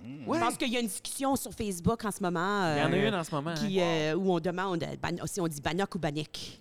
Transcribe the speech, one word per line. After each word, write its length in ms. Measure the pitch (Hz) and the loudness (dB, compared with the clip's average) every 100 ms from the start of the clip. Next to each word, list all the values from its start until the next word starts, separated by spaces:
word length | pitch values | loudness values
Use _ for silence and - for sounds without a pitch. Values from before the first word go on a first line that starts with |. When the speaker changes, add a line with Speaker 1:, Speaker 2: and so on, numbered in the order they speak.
Speaker 1:
Mhm. 200 | 196 147 | -14 -8
Speaker 2:
Je 40 | - | -2
Speaker 3:
Ouais. 100 | 311 | 2
Speaker 2:
pense 160 | 240 - | 2 0
qu'il 160 | 269 | 0
y 40 | 240 | 0
a 40 | |
une 80 | 226 | -2
discussion 480 | - - - 269 269 | -4 -8 -2 2 2
sur 160 | 226 | -2
Facebook 520 | - 208 175 170 233 | -4 -4 0 2 2
en 60 | 214 | 0
ce 100 | - | -2
moment, 540 | 180 175 185 208 175 | 0 2 2 2 2
Speaker 3:
Il 40 | 147 | 4
y 40 | |
en 100 | 156 | 4
a 40 | 180 | 4
Speaker 2:
euh, 120 | 214 | 4
Speaker 3:
une 60 | |
en 80 | 196 | 2
ce 100 | 156 | -2
moment, 220 | 147 156 | -4 -2
Speaker 2:
qui, 260 | 160 214 190 | -2 0 2
Speaker 3:
hein. 40 | |
Speaker 2:
euh, 300 | 170 160 156 165 | 4 2 2 2
où 160 | 190 | 2
on 80 | 175 | 2
demande, 420 | 175 175 190 175 | 2 -2 -2 -2
euh, 140 | - 139 | -2 -4
ban-, 280 | 156 175 156 | -4 -4 -4
si 140 | - | -2
on 60 | 165 | -2
dit 140 | 147 | -2
banoc 340 | 151 170 196 | -2 0 0
ou 40 | 175 | -2
banique. 600 | 156 147 147 - - - | -2 -2 -6 -8 -12 -12